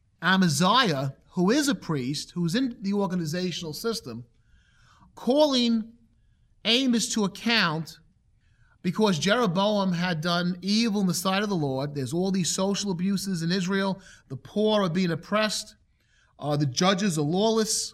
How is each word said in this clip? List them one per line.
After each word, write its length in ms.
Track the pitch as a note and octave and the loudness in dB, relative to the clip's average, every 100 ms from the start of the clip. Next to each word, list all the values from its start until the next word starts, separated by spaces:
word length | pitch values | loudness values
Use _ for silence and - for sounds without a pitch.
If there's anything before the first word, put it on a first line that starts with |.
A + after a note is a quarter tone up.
| _ _ | _ _
Amaziah, 920 | E3 F#3+ F3+ C3+ F3+ A#3+ A#3 C3+ C#3 - _ | 0 4 4 4 4 6 4 2 -2 -6 _
who 200 | - F3+ | 0 2
is 180 | C#4+ C#4+ | 4 2
a 60 | |
priest, 560 | G3+ - D3 B2 D3 - | -2 -2 -4 -2 -6 -8
who's 240 | F3 E3+ | -4 -2
in 220 | A3 C4 A#3 | 0 -2 -4
the 120 | G3 | -4
organizational 800 | G3+ G3 F3+ D#3 F3+ F#3 - E3 | -2 -2 -2 -4 -4 -4 -6 -10
system, 520 | C#3+ A3+ A3 C3+ A#2 A#2+ _ _ _ _ _ _ _ - | -8 -6 -6 -8 -12 -14 _ _ _ _ _ _ _ -20
calling 800 | - A3 C#4+ D4+ B3+ A#3+ A3+ A3 - _ _ _ _ _ _ | -6 2 4 4 4 2 0 -2 -14 _ _ _ _ _ _
Amos 480 | G3+ A#3+ C4+ A#3 - | 0 2 2 0 0
to 120 | A3+ | -2
account 760 | G3 - A#3 A3+ F3 D#3 D#3+ - _ _ _ _ _ _ _ _ | -2 -2 -2 2 2 -2 -6 -16 _ _ _ _ _ _ _ _
because 380 | F3+ F#3+ G#3+ D#3+ | -4 2 2 2
Jeroboam 760 | E3+ A#3 A3+ F3 G3+ G#3 F#3+ | 2 2 2 2 0 0 0
had 280 | E3+ F#3 E3 | 0 -2 -2
done 360 | F3 F3 F3 F3+ | -2 -2 -2 -4
evil 380 | F#3+ G#3+ A#3 G3+ | -2 0 0 0
in 60 | F#3+ | 0
the 60 | |
sight 300 | - F#3+ F#3+ | 0 0 0
of 60 | G#3+ | -2
the 80 | F#3 | -2
Lord. 380 | C#3+ C3 D3 | -2 -2 -4
There's 200 | C#3+ B2 | -6 -4
all 160 | E3 F#3+ | -2 0
these 200 | F#3+ E3 | 0 0
social 400 | - G3 G3 G3+ | 0 0 -2 -4
abuses 520 | E3+ F#3+ G3 G3 F3 | -2 -2 -2 -4 -4
in 80 | E3 | -2
Israel. 480 | G3 F3+ G3 G3 F#3+ - - _ | -2 0 -2 -2 -4 -10 -20 _
The 80 | C3 | -16
poor 480 | - G#3 G#3+ G#3+ | -6 0 2 2
are 40 | F#3 | 2
being 220 | E3+ F3+ | 0 0
oppressed. 640 | D#3+ - G#3 G#3+ - - - _ _ _ _ _ - | -2 -2 -2 0 -4 -8 -18 _ _ _ _ _ -10
Uh, 180 | C#3 D3 | -4 0
the 80 | |
judges 540 | D3 A#2 F3+ F#3 G#3 D#3 | 0 2 2 2 0 0
are 40 | |
lawless. 720 | D3 F3+ A3 A3 G#3+ - - | 0 2 2 2 0 -2 -4